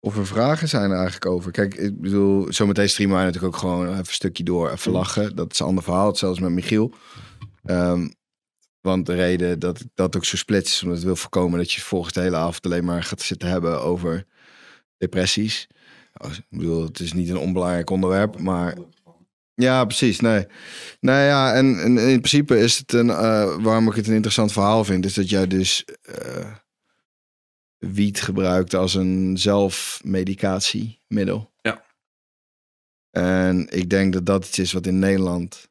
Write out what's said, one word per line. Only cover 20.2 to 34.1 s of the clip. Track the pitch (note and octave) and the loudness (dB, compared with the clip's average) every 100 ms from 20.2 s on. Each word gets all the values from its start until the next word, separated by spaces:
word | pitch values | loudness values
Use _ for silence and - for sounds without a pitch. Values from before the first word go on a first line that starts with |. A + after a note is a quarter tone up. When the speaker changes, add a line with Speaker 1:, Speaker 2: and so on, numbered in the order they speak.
Speaker 1:
nee. | A#2 A2 F#2 - - - - - | 2 2 0 -12 -20 -18 -18 -4
Nou | C3 C3+ | 2 4
ja, | C#3 C#3+ C3+ | 4 4 4
en, | A#2 C3+ G#2+ | 4 4 4
en | F#2 B2 | 4 4
in | A#2+ C3 | 6 4
principe | A#2 D3 D3 A#2 | 4 2 4 4
is | A#2 - | 4 2
het | - | 0
een, | A#2+ A#2+ | 2 2
eh, | E2 A2+ A2 G2+ D#2 | 2 2 2 2 2
waarom | A2 A2+ A2+ | 2 4 4
ik | |
het | G#2+ G#2+ | 2 2
een | |
interessant | A2 G#2+ G2+ G#2+ | 2 2 2 2
verhaal | G2+ G2+ A2 | 2 4 4
vind, | G#2 F#2+ | 2 0
is | F#2 | 0
dat | F#2+ F#2 | -2 0
jij | G2 F#2 | 0 2
dus, | F#2+ F#2 - - - | 2 0 -2 -4 -18
eh, | - - - - G#2+ G#2+ _ _ _ _ _ _ _ _ _ _ _ _ | -16 -14 -12 -10 -12 -16 _ _ _ _ _ _ _ _ _ _ _ _
wiet | F2+ G2 G#2 G2 | -8 0 0 0
gebruikt | - G2 F#2 F#2 F2+ | -4 0 2 2 2
als | F#2 F#2 | 0 0
een | F#2+ F#2 F#2 F#2 F#2 | 0 0 0 0 0
zelfmedicatiemiddel. | G2 G2+ G2 - - - - F#2+ F#2 G2 G2 F#2+ - A2 A2+ A2 _ G#2+ F#2+ G2 G#2+ _ | 2 4 2 0 -8 -8 -4 -4 -2 -2 -2 -2 -2 -4 -8 -10 _ -2 -2 -4 -8 _
Speaker 2:
Ja. | A2 - _ _ _ _ _ _ _ _ _ _ _ _ _ | -6 -6 _ _ _ _ _ _ _ _ _ _ _ _ _
Speaker 1:
En | F2+ F2+ F#2 F#2 F#2 E2 | -2 2 2 2 2 0
ik | F2+ F2+ | -4 0
denk | G2 G2 | 2 2